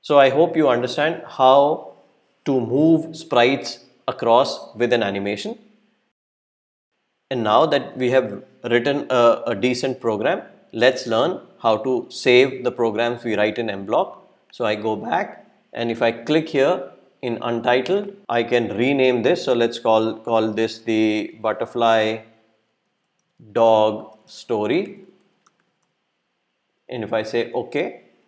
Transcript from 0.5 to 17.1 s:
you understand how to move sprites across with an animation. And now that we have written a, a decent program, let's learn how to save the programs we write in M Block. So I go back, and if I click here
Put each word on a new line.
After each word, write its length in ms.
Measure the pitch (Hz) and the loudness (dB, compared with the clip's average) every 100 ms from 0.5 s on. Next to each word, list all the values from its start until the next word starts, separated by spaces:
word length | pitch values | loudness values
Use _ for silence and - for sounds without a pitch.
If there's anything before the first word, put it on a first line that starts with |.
| 160 | 2
you 120 | 143 | 2
understand 540 | 120 123 - 151 170 - | 2 -2 -2 -2 -4 -12
how 680 | - 131 139 147 170 - - _ _ _ _ | 2 6 6 4 -2 -8 -20 _ _ _ _
to 160 | - 131 | -2 -2
move 560 | 113 131 160 156 - - | 0 2 4 2 0 -14
sprites 680 | - 123 120 139 - - _ _ - | -2 2 4 2 -6 -14 _ _ -10
across 680 | - 117 120 143 - - | -4 2 4 2 -4 -14
with 180 | 107 120 | -4 0
an 100 | 120 | 0
animation. 560 | 104 98 101 101 208 233 _ _ _ _ _ _ _ _ _ _ _ _ _ _ _ _ _ | 0 -4 -6 -6 -8 -12 _ _ _ _ _ _ _ _ _ _ _ _ _ _ _ _ _
And 140 | 127 | -4
now 200 | 107 113 156 | 2 4 4
that 300 | 143 - 127 | 0 -2 -4
we 140 | 123 | 2
have 320 | 131 113 101 - _ | 2 0 -10 -16 _
written 420 | 117 120 131 143 - | 0 0 0 -4 -2
a, 340 | 127 120 107 117 | 4 4 4 -2
a 80 | |
decent 460 | 104 123 127 135 123 | -2 -2 0 -4 -4
program, 420 | 117 107 123 190 - - _ | -4 -2 -2 -4 -8 -20 _
let's 340 | 113 123 262 120 | 2 2 2 -2
learn 340 | 113 151 190 - _ | 0 0 -4 -14 _
how 140 | 117 107 | 0 0
to 280 | 131 123 - | -2 -4 -6
save 540 | - 135 123 135 127 | -4 4 6 4 0
the 80 | 123 | -6
programs 520 | 123 113 107 120 120 | -2 -2 0 -4 -4
we 120 | 117 104 | -4 0
write 220 | 107 107 | 0 -2
in 120 | 113 | -6
M 160 | 98 98 | -8 -2
Block. 300 | 131 - - _ _ _ | -2 -2 -8 _ _ _
So 120 | - | -6
I 100 | 117 | -4
go 220 | 104 110 104 | -2 -4 -6
back, 500 | 233 - 208 - _ _ _ | -4 -4 -6 -12 _ _ _
and 200 | - 117 | -8 -6
if 100 | 113 | -2
I 80 | 117 | -2
click 380 | 117 - 151 156 | -2 -2 -2 0
here 420 | 143 139 185 - - _ | 0 2 0 -6 -18 _